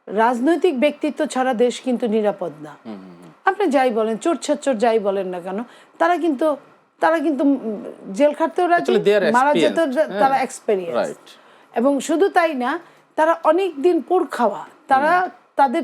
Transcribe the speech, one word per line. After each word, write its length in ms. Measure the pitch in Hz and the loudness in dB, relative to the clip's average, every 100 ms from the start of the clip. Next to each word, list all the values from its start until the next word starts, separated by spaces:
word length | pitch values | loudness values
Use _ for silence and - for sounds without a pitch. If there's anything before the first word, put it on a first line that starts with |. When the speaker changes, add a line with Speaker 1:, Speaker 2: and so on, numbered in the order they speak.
| - | -8
Speaker 1:
রাজনৈতিক 720 | 196 226 240 269 330 370 262 | 0 2 2 0 2 0 2
ব্যক্তিত্ব 460 | 294 294 311 - 302 | 0 0 -6 -4 -4
ছাড়া 280 | 254 262 | -2 -2
দেশ 280 | 226 247 226 | 2 0 0
কিন্তু 260 | 262 240 240 | -4 -2 0
নিরাপদ 440 | 220 208 196 170 147 | 0 0 -2 -8 -10
না। 160 | 151 - 233 | -18 -18 -18
Speaker 2:
হুম, 100 | 208 | -16
হুম। 240 | 185 175 175 - - | -18 -20 -20 -4 -2
Speaker 1:
আপনি 180 | 392 381 | 0 2
যাই 240 | 269 254 | 2 2
বলেন, 260 | 220 220 220 | 0 -2 -2
চোর 200 | 339 285 | -2 -2
ছেচর 320 | - 285 277 | -2 -2 -2
যাই 260 | 226 233 226 | 0 2 2
বলেন 280 | 196 196 185 | 0 -4 -4
না 120 | 180 | -8
কেন, 240 | 180 196 240 - _ - | -8 -8 -10 -16 _ -2
তারা 200 | 339 349 | 0 2
কিন্তু, 400 | 330 254 311 277 - _ _ - | 0 0 0 -2 -8 _ _ -2
তারা 200 | 320 330 | 0 2
কিন্তু, 240 | 294 269 | 0 0
উম, 400 | 277 262 220 202 - - - | 2 0 -2 -8 -10 -14 -10
জেল 200 | 196 294 | 0 0
খাটতেও 340 | - 330 330 349 | 2 -4 0 2
রাজি, 240 | 339 269 | 2 2
Speaker 2:
Actually, 180 | 226 170 | 2 4
they 140 | 208 | 2
are 100 | 175 | 2
Speaker 1:
মারা 200 | 240 277 | 2 4
যেতেও 160 | 294 151 | 4 2
Speaker 2:
experienced। 440 | 269 320 254 269 | 2 0 0 -2
Speaker 1:
রা-, 60 | 196 | 2
তারা 80 | 269 | 2
Speaker 2:
হ্যাঁ, 160 | 269 | 2
Speaker 1:
এক্সপেরিয়েন্স। 520 | 254 - - 196 170 120 | -2 -6 -2 -2 -2 -4
Speaker 2:
রাইট। 420 | 80 - - - - _ _ - | -4 -6 -18 -20 -20 _ _ -2
Speaker 1:
এবং 240 | 262 277 | 0 0
শুধু 300 | 247 311 392 | 0 0 2
তাই 240 | 370 330 | 2 0
না, 260 | 269 247 320 - _ _ - | -2 -4 -6 -10 _ _ 0
তারা 240 | 311 330 | 0 2
অনেক 380 | 277 339 392 285 | 2 2 0 0
দিন 200 | 311 339 | 0 0
পোড় 240 | - 359 311 | 0 -2 0
খাওয়া, 340 | - 311 302 - - - | -2 -2 -2 -14 -12 0
তারা, 320 | 269 302 359 | 2 4 2
Speaker 2:
হুম। 100 | 370 - _ - | 0 -8 _ 0
Speaker 1:
তাদের 280 | 277 339 | 2 0